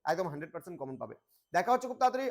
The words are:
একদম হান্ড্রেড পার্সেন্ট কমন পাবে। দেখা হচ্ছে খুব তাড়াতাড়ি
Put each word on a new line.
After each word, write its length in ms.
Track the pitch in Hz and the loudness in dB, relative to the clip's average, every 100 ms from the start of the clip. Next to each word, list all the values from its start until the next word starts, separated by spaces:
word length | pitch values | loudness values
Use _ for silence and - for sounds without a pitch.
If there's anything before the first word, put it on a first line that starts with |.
| - | -2
একদম 160 | 170 180 | 0 0
হান্ড্রেড 220 | 147 160 | -4 -8
পার্সেন্ট 220 | 165 180 165 | -10 -12 -10
কমন 160 | 135 127 | -8 -8
পাবে। 120 | 113 - _ _ _ 170 | -10 -12 _ _ _ 2
দেখা 140 | 190 | 4
হচ্ছে 160 | 247 247 | 4 2
খুব 100 | 247 | 2
তাড়াতাড়ি 240 | 254 254 269 | 2 4 0